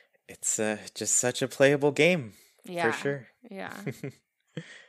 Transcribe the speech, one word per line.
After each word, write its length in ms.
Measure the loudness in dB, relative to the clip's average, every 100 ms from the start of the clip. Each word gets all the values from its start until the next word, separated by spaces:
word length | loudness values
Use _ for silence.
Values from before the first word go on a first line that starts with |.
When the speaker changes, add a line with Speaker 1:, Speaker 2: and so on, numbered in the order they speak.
| _ _ -20
Speaker 1:
It's, 280 | -10 -4 -2
uh, 180 | 0 -2 -6 -8
just 200 | -2 2
such 240 | 2 0
a 60 | -2
playable 440 | 4 6 6 2
game, 420 | 4 4 4 -2 -12 _ _
Speaker 2:
Yeah. 280 | -12 -2 -2
Speaker 1:
for 60 | 0
sure. 300 | -4 -6 -10 _ -18
Speaker 2:
Yeah. 240 | -14 -12 -10
Speaker 1:
<laughs> 60 | -10 -8 -10 -14 _ _ _ -16 -16 -18